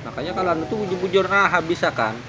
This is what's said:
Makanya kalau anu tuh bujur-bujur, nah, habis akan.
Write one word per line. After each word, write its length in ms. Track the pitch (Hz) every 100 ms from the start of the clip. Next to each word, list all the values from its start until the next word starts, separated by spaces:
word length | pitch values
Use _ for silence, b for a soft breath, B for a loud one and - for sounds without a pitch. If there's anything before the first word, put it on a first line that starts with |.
Makanya 300 | 117 131 151
kalau 160 | 185 185
anu 140 | 165 160
tuh 100 | 220
bujur-bujur, 460 | 208 180 185 185 185
nah, 220 | 196 190
habis 320 | 175 160 170
akan. 320 | 170 127 110 113